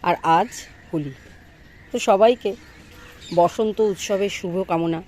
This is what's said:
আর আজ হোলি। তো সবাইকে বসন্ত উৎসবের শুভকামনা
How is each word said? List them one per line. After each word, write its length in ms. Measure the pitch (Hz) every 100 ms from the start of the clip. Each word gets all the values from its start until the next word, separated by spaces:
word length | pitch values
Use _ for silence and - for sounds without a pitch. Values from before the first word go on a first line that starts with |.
আর 120 | 175 170 160 165
আজ 140 | 220 - - - -
হোলি। 260 | 160 143 135 - - - - - - -
তো 100 | 247
সবাইকে 520 | - 196 220 247 214 202 - - - - - - - 170
বসন্ত 420 | 175 - 220 208 214
উৎসবের 400 | 180 - 196 202 -
শুভকামনা 600 | 185 175 185 170 165 165